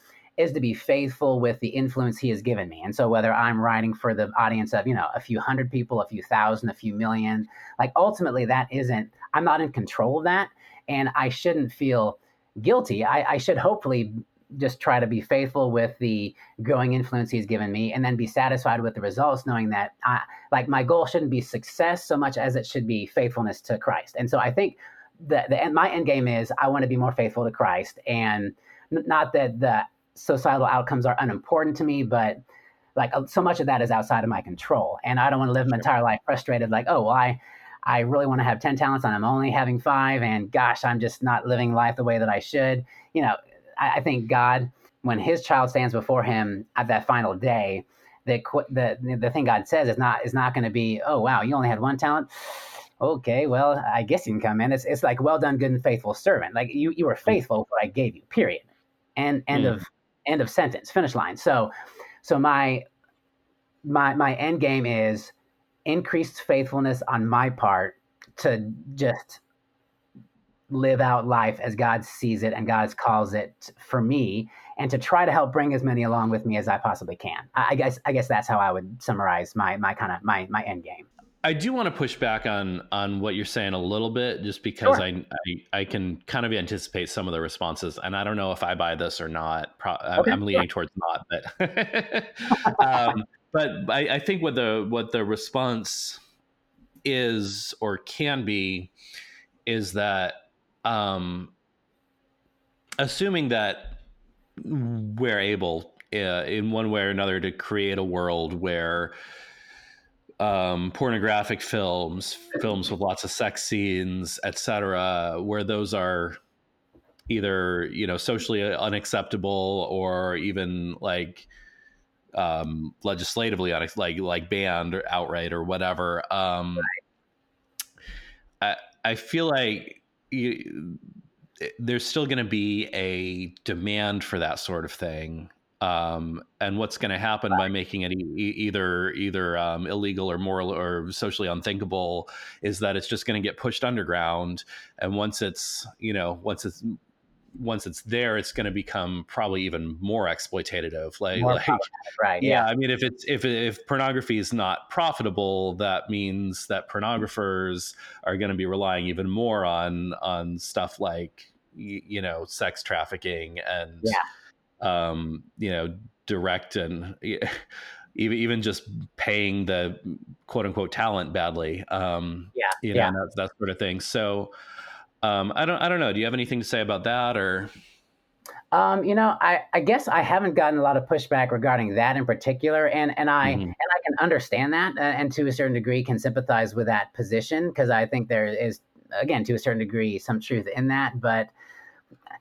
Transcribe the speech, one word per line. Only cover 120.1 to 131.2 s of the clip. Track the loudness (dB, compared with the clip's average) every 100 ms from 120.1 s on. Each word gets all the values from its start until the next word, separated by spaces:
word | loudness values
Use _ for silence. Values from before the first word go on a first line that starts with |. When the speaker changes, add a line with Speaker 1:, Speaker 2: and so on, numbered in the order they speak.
| -2 -2 -2
Speaker 2:
even, | -2 -4 -4 -4 -6 -6
like, | -4 -4 -4 -12 -20 -20 -20 _ _ _ _ _ _ -2
um, | 0 -2 -4 -6 -8 -6
legislatively | -4 -4 -4 -2 -2 0 0
unac-, | 0 -2 -2
like, | -2 -2
like, | -2 -2 -2
banned | -2 0 0 -2
or | -4 -2
outright | -4 -2 -4 -4
or | -4
whatever. | -4 -2 -2 0 -2 -4 -4
Um, | -2 0 -2 -4 -4 -4 -8 _ _ _ _ _ _ _ -16 -16 _ -18 -18 -18 -20 _ _
Speaker 1:
Right. | -2 -2 -10 _ -2
Speaker 2:
I, |
I | -2
feel | -2 0 2
like | 2 0 -2 -8 -20 _ _ _
you, | -2 -2 -4 -8 -12 -10 -12 -16 -20